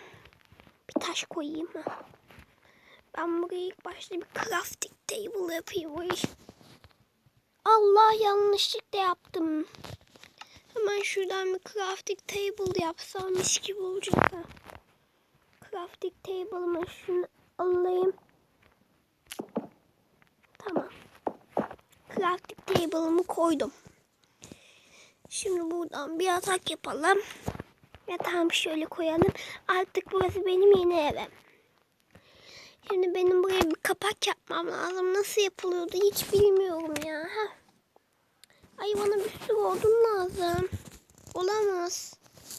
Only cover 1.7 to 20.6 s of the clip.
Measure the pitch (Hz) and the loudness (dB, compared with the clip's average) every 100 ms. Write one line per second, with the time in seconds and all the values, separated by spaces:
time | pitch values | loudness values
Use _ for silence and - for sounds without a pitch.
1.7 | 311 - - - - - - - _ _ | -8 -10 -10 -16 -20 -20 -20 -20 _ _
2.7 | _ - - _ - 339 339 349 359 370 | _ -20 -20 _ -6 -2 -2 -2 -4 -6
3.7 | - 359 349 - 359 415 - 440 359 - | -8 -12 -12 -10 -10 -8 -6 -4 -4 -4
4.7 | - - _ - 427 403 427 349 330 - | -10 -12 _ -10 -8 -6 -6 -4 -4 -6
5.7 | 381 311 302 349 381 - - - - - | -6 -6 -6 -6 -4 -6 -8 -20 -20 -20
6.7 | - - _ _ _ _ _ _ _ 403 | -20 -20 _ _ _ _ _ _ _ 6
7.7 | 440 415 403 440 440 415 403 403 403 - | 8 8 8 8 6 4 4 4 2 0
8.7 | - - 403 381 349 - 370 320 311 339 | -4 -4 -2 0 -2 -6 -4 -2 -2 -6
9.7 | - - - _ - - - - - _ | -12 -16 -16 _ -20 -20 -20 -20 -20 _
10.7 | 480 403 403 403 403 370 381 370 370 - | -2 -2 -2 -2 -2 -2 -2 -2 -4 -6
11.7 | 415 381 381 - 359 - 403 403 415 381 | -6 -6 -6 -6 -8 -6 -4 -4 -2 -4
12.7 | 359 330 339 - 392 381 370 370 - - | -2 -4 -6 -10 -8 -2 0 0 0 -2
13.7 | 403 370 392 415 - - 370 - - - | -6 -4 -4 0 2 2 0 -14 -18 -20
14.7 | - _ _ _ _ _ _ _ _ - | -20 _ _ _ _ _ _ _ _ -10
15.7 | 381 349 - 370 - - 381 381 359 349 | -8 -8 -8 -8 -8 -8 -6 -6 -4 -2
16.7 | 330 349 - - 359 359 _ _ - 359 | -2 -4 -8 -2 -2 -2 _ _ -2 2
17.7 | 359 359 370 370 - _ _ _ _ _ | 4 4 4 2 0 _ _ _ _ _
18.7 | _ _ _ _ _ - - - - - | _ _ _ _ _ -18 -14 -10 -10 -12
19.7 | _ _ _ _ _ _ _ _ - | _ _ _ _ _ _ _ _ -14